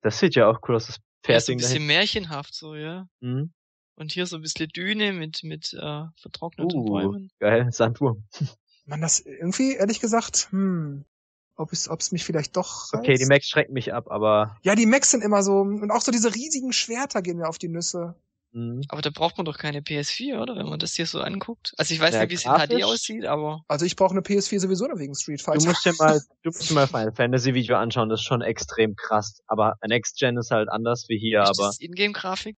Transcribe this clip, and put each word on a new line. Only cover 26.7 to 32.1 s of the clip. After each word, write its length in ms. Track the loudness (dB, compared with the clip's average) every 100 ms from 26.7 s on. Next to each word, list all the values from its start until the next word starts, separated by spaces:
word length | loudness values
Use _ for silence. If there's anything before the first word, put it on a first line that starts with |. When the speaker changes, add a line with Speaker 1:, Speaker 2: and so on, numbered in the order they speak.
Speaker 1:
dir 40 |
mal 120 | 4 4
Final 260 | 2 -2
Fantasy 400 | 0 2 4 2
Video 220 | 0 2 2
anschauen, 320 | 2 0 0
das 120 | 0
ist 60 | 0
schon 160 | 0
extrem 520 | 0 -4 -6 2 2
krass. 480 | 0 0 0 0 -14 -4
Aber 300 | 2 2 2 -2
Next 320 | -2 -2 0
Gen 180 | 0 0
ist 140 | 0
halt 160 | 0 0
anders 380 | -2 0 -2 -2
wie 100 | -2
hier, 240 | 2 4
Speaker 2:
Ist 160 | 4 4
Speaker 1:
aber 100 | 0
Speaker 2:
das 120 | -2
Ingame-Grafik? 760 | -10 -2 -2